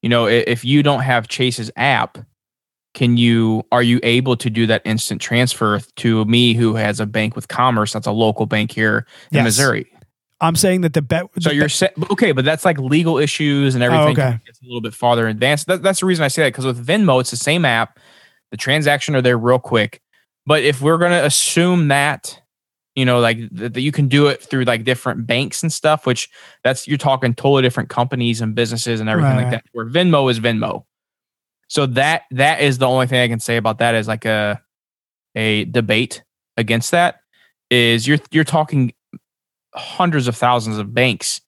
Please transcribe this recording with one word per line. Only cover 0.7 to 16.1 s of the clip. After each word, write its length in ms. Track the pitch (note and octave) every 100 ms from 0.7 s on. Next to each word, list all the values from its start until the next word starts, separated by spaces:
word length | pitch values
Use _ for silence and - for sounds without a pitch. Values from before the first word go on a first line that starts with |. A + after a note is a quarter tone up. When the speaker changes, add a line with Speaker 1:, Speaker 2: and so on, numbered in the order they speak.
| D3
Speaker 1:
don't 160 | D3 C#3
have 240 | C3 B2 A2+
Chase's 420 | - B2+ A#2+ A2+ -
app, 420 | C3 C3 - - A2 _ _ _ _ _ _
can 220 | - B2 A#2+
you, 480 | A#2+ A#2 A2+ A2 -
are 120 | B2
you 180 | B2 A#2+
able 340 | A2+ A#2+ B2+ A#2+
to 140 | B2+
do 160 | G#2+ A2+
that 160 | A2
instant 360 | - A2 - G2+
transfer 600 | - A#2+ B2+ - A2 G#2 - -
to 280 | A#2 A2
me 300 | A2 A#2 A#2+
who 200 | A2+ A#2
has 240 | A2 G#2+ G#2
a 60 | G#2+
bank 300 | A2 G#2+ A2
with 100 | -
Commerce 440 | - B2+ A#2 G#2
that's 140 | A2 G#2
a 60 |
local 340 | G#2 A2 G#2+ A2
bank 260 | G#2+ G#2+
here 340 | - A2 G#2+ A2 - -
in 60 | D3+
Speaker 2:
Yes. 80 |
Speaker 1:
Missouri? 420 | A#2 G#2 C#3 A2+ - _ - _ _ _
Speaker 2:
I'm 140 | E3 E3
saying 240 | G3 F#3
that 120 | E3+
the 80 | D#3
bet- 240 | C#3+ E3 F#3 -
Speaker 1:
So 80 | E3
Speaker 2:
the 40 | D3
Speaker 1:
you're 80 |
Speaker 2:
bet- 60 | D3+
Speaker 1:
sa-, 140 | - F#3+ -
but 140 | E3
okay, 180 | G3+ A3+
but 120 | C3+
that's, 200 | C3 D#3
like, 140 | F#3 D#3
legal 400 | C3 D3+ E3 D3+
issues 560 | D3 - D3+ C#3+ C#3
and 80 | B2+
Speaker 2:
Oh, 40 | B2
Speaker 1:
everything 340 | D#3+ D3+ D3+
Speaker 2:
okay. 140 | C3 A#2 -
Speaker 1:
gets 140 | _
a 20 |
little 160 | B2 A#2+
bit 140 | A2+
farther 320 | - B2 A#2+ A2+
advanced. 380 | G#2+ B2+ D3 D3
That, 160 | F#3
that's 160 | E3+ F#3+
the 60 |
reason 180 | F#3+